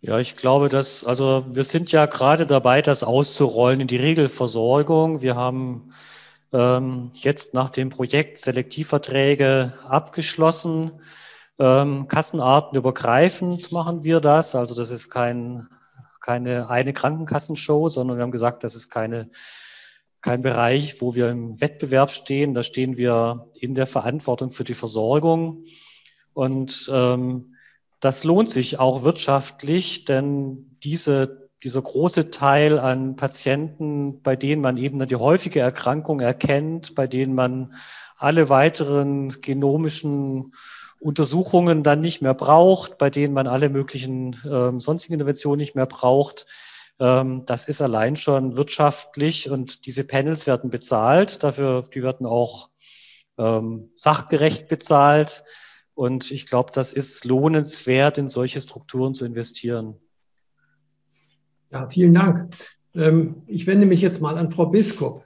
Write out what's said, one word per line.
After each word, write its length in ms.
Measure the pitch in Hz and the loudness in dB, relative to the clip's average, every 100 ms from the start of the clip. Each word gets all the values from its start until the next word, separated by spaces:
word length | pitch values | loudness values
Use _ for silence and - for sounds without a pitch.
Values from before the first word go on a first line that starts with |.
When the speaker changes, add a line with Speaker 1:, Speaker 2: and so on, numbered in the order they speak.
Speaker 1:
Ja, 180 | - 113 | -2 -2
ich 160 | 123 - | -2 -2
glaube, 320 | 127 139 143 | 2 4 4
dass, 380 | 139 135 - 120 | 0 0 -2 -2
also 400 | 123 135 135 131 | -2 2 0 -2
wir 140 | 123 | -4
sind 300 | 135 165 170 | -2 -2 2
ja 140 | 160 151 | 2 2
gerade 380 | - 131 156 156 | 2 2 4 4
dabei, 360 | 139 127 135 | 4 4 4
das 220 | 151 139 | 4 0
auszurollen 760 | 113 127 143 - 135 110 123 131 | 0 0 0 2 0 4 2 2
in 80 | 131 | 0
die 80 | 123 | 0
Regelversorgung. 1300 | 139 165 139 - 123 113 113 139 147 160 160 156 | 0 2 0 0 -4 0 2 2 4 2 2 0
Wir 160 | 131 123 | -2 -2
haben, 560 | 123 127 127 120 - - - - - _ _ | -2 -4 -8 -10 -14 -20 -20 -20 -20 _ _
ähm, 600 | 127 123 127 131 127 123 | 2 4 2 0 -6 -10
jetzt 400 | - 139 147 - | -4 -2 -2 -2
nach 160 | 127 131 | -2 -2
dem 180 | - 131 | -2 -6
Projekt 500 | 131 123 143 151 - | -4 -2 0 -2 -4
Selektivverträge 1400 | - 123 123 - 156 147 - 135 139 143 135 135 123 - - | -4 -2 -4 -8 -2 -2 0 2 2 4 4 4 0 -6 0
abgeschlossen. 1040 | 139 156 - 151 - 160 160 170 160 160 - - - - - _ _ | 0 0 -6 -6 2 2 2 -2 -4 -4 -10 -20 -20 -20 -20 _ _
Ähm, 520 | 135 131 143 139 139 | 4 4 4 -2 0
kassenartenübergreifend 1600 | - 156 165 127 139 147 135 127 127 113 123 175 - 180 175 - | 0 0 0 4 4 4 -2 -2 -2 2 4 4 2 -6 -6 -6
machen 320 | 175 165 170 | -6 -4 -4
wir 160 | 151 165 | 0 2
das. 360 | 151 151 156 131 | 4 4 2 -2
Also 200 | 120 120 | -4 -6
das 160 | 117 | -8
ist 180 | 120 - | -8 -8
kein, 600 | 127 120 120 120 123 113 _ _ _ - _ | -4 -2 -4 -8 -12 -16 _ _ _ -20 _
keine 500 | - 123 123 120 117 | -6 -6 -4 -6 -2
eine 220 | 123 131 | -2 -2
Krankenkassenshow, 960 | 139 131 156 160 147 143 147 - 151 160 | -2 -4 -4 -4 -6 -4 -8 0 0 0
sondern 300 | 151 127 120 | -2 -4 -4
wir 60 | |
haben 80 | 120 | -4
gesagt, 340 | 123 117 120 120 | -2 -2 -2 -8
das 100 | 113 | -8
ist 140 | - | -8
keine, 400 | - 110 117 113 - - - - - - _ _ _ | -6 -6 -8 -10 -18 -20 -20 -20 -20 -20 _ _ _
kein 200 | - 123 | -4 -2
Bereich, 600 | 131 117 117 135 147 - | -2 0 2 0 -2 -6
wo 140 | 123 120 | -6 -2
wir 140 | 120 | -2
im 320 | 120 117 110 | -2 -8 -6
Wettbewerb 500 | 143 - 143 131 139 | -6 -4 0 2 2
stehen. 420 | - - 139 143 | 0 -4 -2 0
Da 80 | 123 | 0
stehen 360 | 120 - 127 123 | -4 -2 -4 -2
wir 500 | 123 117 117 120 - _ | 0 2 0 -4 -12 _
in 160 | 127 | -6
der 140 | 131 131 | -2 -2
Verantwortung 640 | 135 110 147 143 123 131 | -2 -4 -4 -4 -4 -6
für 140 | - 135 | -8 -10
die 80 | |
Versorgung. 920 | 120 117 110 110 143 160 165 165 156 - - - - _ _ _ | -8 -6 -2 0 2 2 0 -2 -8 -20 -20 -20 -20 _ _ _
Und, 580 | - 131 135 131 - - | -4 -4 -2 -6 -8 -4
ähm, 600 | 135 123 123 127 127 123 _ _ _ _ _ | 0 0 0 -2 -6 -10 _ _ _ _ _
das 260 | 135 131 160 | -2 0 2
lohnt 240 | 175 226 | 2 2
sich 300 | 131 123 147 | 0 -4 0
auch 240 | 131 127 | 0 2
wirtschaftlich, 1000 | 131 - - 139 135 - 143 170 180 - | -2 0 0 0 0 -12 -2 -2 -2 -8
denn 720 | - 135 143 143 135 131 - _ | -2 -2 0 -4 -6 -10 -18 _
diese, 680 | 147 165 - 139 135 - - _ | -8 -4 0 0 0 -6 -20 _
dieser 180 | 135 127 | -6 -6
große 500 | 135 127 170 175 156 | -4 -2 0 0 -2
Teil 460 | - 139 139 151 151 | 0 2 4 4 4
an 380 | 131 127 131 131 | 2 -2 -4 -4
Patienten, 1080 | 139 - - 139 156 151 151 147 143 139 | -6 -4 -2 -2 -4 -8 -6 -4 -6 -4
bei 140 | - 131 | -2 -2
denen 260 | 139 151 | 0 0
man 140 | 135 127 | 0 -2
eben 320 | 131 139 131 | -4 -4 -4
die 80 | 127 | 0
häufige 460 | 123 185 180 151 | 2 2 2 0
Erkrankung 580 | 123 131 123 147 156 147 | 0 -2 -4 -4 -4 -2
erkennt, 760 | 120 123 147 143 156 165 156 - | -2 -2 0 0 -2 -8 -8 -4
bei 120 | 131 | -4
denen 260 | 127 131 | -2 -2
man 400 | 131 127 127 127 - - - - _ | 0 -2 -2 -10 -14 -20 -20 -20 _
alle 320 | 139 165 147 | 0 2 4
weiteren 800 | 135 151 165 143 143 139 139 135 131 | 6 4 2 -2 0 0 -2 -4 -8
genomischen 1120 | - 135 139 147 160 151 151 143 139 135 131 - - - - _ | -6 -2 0 0 -2 -4 -4 -4 -4 -6 -10 -18 -20 -20 -20 _
Untersuchungen 840 | 156 147 143 160 185 180 175 160 | -6 -2 0 0 2 2 4 2
dann 200 | 147 147 | 4 2
nicht 200 | 165 - | 0 -2
mehr 120 | 139 | -2
braucht, 640 | 131 - 156 180 185 - - | 0 6 8 8 6 0 -2
bei 120 | 143 | 0
denen 240 | 143 143 | 0 0
man 140 | 139 135 | 0 0
alle 220 | 127 147 | 0 0
möglichen, 640 | 139 135 135 127 131 127 117 135 | 0 -4 -8 -8 -6 -8 -10 -6
ähm, 300 | 139 123 123 | -2 -2 -2
sonstigen 320 | 120 170 - | -4 -6 -4
Interventionen 460 | 165 143 139 147 143 | -4 -2 -2 -2 -2
nicht 160 | 147 139 | -2 -4
mehr 100 | 131 | -4
braucht, 600 | - 127 135 139 - - - - - - _ | 0 2 4 2 -4 -20 -20 -20 -20 -20 _
ähm, 440 | 123 127 131 127 127 | 2 2 0 -6 -6
das 180 | 120 | -6
ist 180 | - 147 | -4 -4
allein 360 | 139 110 113 147 | -2 0 -2 -2
schon 400 | - 139 131 120 | 0 0 0 -2
wirtschaftlich 920 | 143 - 151 147 - - 147 - 131 | -4 2 0 0 -12 -4 -2 -2 -6
und 360 | 135 123 - - | -6 -8 -12 -10
diese 180 | 127 | -8
Panels 420 | 143 135 139 160 - | -4 -2 -2 -2 -2
werden 240 | 127 127 | -2 -2
bezahlt, 720 | 120 - 117 113 156 202 - | -6 -2 0 4 4 4 0
dafür, 460 | 147 135 139 127 123 139 | -4 0 -2 -2 -4 -6
die 80 | |
werden 240 | 127 127 123 | -6 -4 -2
auch, 400 | 117 120 - - _ _ - - - _ - | -2 -2 -6 -20 _ _ -20 -20 -20 _ -4
ähm, 540 | 113 113 113 113 104 | -2 0 -4 -10 -14
sachgerecht 760 | - - 156 - 156 156 - - | -2 0 0 0 0 2 0 -6
bezahlt 800 | 160 - 147 143 151 151 - - - - - _ - | -8 2 4 6 6 2 -4 -14 -20 -20 -20 _ -6
und 360 | 123 131 - | -4 -4 -8
ich 160 | 135 - | -12 -2
glaube, 240 | 123 127 | -2 0
das 180 | - 131 | -2 -4
ist 320 | - 135 - 123 | -4 -6 -8 0
lohnenswert, 920 | 131 151 156 147 - - 131 143 147 | 2 4 2 -2 -6 0 2 2 2
in 100 | 139 | -6
solche 320 | 123 127 139 | -4 -4 -6
Strukturen 520 | - - - 127 131 | -12 -16 -10 -4 -4
zu 120 | 131 120 | -4 -8
investieren. 720 | 117 117 - 120 117 110 104 _ _ _ _ _ _ _ _ _ _ _ _ _ _ _ _ _ | -8 -8 -8 -6 -6 -8 -14 _ _ _ _ _ _ _ _ _ _ _ _ _ _ _ _ _
Speaker 2:
Ja, 160 | 135 127 | -12 -6
vielen 260 | 185 175 | 4 8
Dank. 420 | 170 196 170 - - - _ _ 175 | 8 6 2 -4 -16 -20 _ _ 0
Ähm, 480 | 160 160 160 - - | 4 4 2 -6 -10
ich 200 | 214 - | -6 2
wende 180 | 196 196 | 4 6
mich 160 | 175 | 6
jetzt 200 | 185 - | 2 0
mal 160 | 151 160 | -4 -2
an 140 | 165 | -4
Frau 160 | - 165 | 0 2
Biskup. 560 | 208 202 - 131 - | 2 2 -2 -6 -8